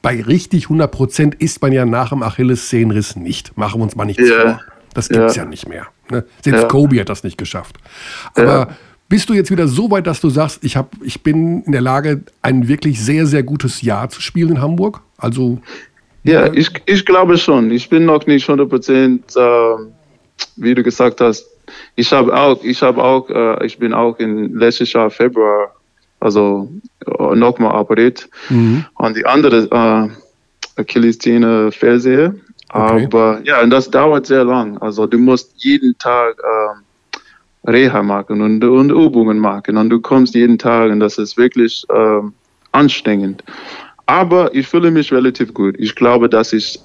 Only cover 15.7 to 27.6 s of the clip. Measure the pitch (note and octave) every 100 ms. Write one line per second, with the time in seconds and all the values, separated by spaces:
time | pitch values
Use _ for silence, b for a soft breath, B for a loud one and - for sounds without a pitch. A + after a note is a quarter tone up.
15.7 | B B B _ _ D3 D#3 - - D#3+
16.7 | - - G3 F#3+ F#3 F3+ E3+ - C#3 A2+
17.7 | A#2+ - D#3+ E3 D3+ D3+ C#3+ C3+ C#3+ C#3
18.7 | B2+ - C3 C3 B2 - B2+ B2 A#2+ A#2
19.7 | A2+ A2 _ _ _ _ _ - - A#2+
20.7 | B2 A#2+ - B2 A#2+ A#2+ G#2+ _ _ -
21.7 | B B - A#2 C#3 A#2+ C3 C#3 C3 A2+
22.7 | B2+ C3 B2 B2+ C3 C3 - A2+ A2 A2+
23.7 | - A#2 A2+ A#2 A2+ A2+ G#2+ G#2 A2+ A#2
24.7 | A#2+ A#2+ A#2+ G#2+ - B2 A#2+ G#2+ G#2 G2+
25.7 | _ _ _ _ _ A2 G#2 G2+ G2+ G2
26.7 | F3 - _ - - - - - -